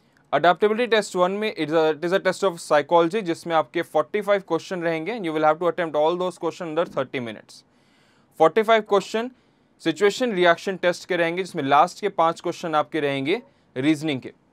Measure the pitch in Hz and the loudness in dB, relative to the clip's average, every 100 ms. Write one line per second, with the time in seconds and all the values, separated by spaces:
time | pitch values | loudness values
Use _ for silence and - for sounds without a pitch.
0 | _ _ _ 147 165 175 208 214 240 214 | _ _ _ 2 4 4 2 0 0 0
1 | 202 185 180 202 214 - 147 160 156 147 | 0 0 0 0 -4 -4 -2 2 2 0
2 | 170 190 175 175 196 170 - 151 143 170 | -2 0 0 0 -2 -2 0 0 4 2
3 | 170 214 180 160 170 160 151 170 165 156 | 2 0 -4 -6 -2 -2 0 -4 -2 -2
4 | 151 208 196 202 - 165 - 185 165 160 | -2 -4 0 -2 0 -4 -4 -4 -4 -4
5 | 160 240 170 156 156 156 175 165 165 151 | -4 -6 -4 2 2 2 0 -2 -2 2
6 | 151 175 180 175 170 160 175 156 180 - | 2 0 -4 -4 -6 -6 -4 -4 -2 -4
7 | 131 135 117 104 - - _ _ _ _ | -4 -6 -8 -10 -18 -20 _ _ _ _
8 | _ _ _ - - 220 214 226 214 196 | _ _ _ 2 4 4 4 2 4 0
9 | - 220 247 - _ _ _ _ 165 160 | 2 -4 -6 -10 _ _ _ _ -4 2
10 | 202 196 254 185 175 170 - 185 180 175 | 2 2 -2 2 4 2 -2 -2 -2 -2
11 | - 175 165 175 175 170 139 143 175 - | -4 -2 -2 -2 -6 -6 2 4 4 0
12 | 202 190 165 165 175 160 170 151 143 160 | -4 0 0 0 -6 -6 -4 -2 -2 -2
13 | 143 139 135 226 - _ _ 127 143 151 | -2 -2 -2 -4 -6 _ _ -4 -2 0
14 | 156 131 - - _ | -2 -6 -8 -18 _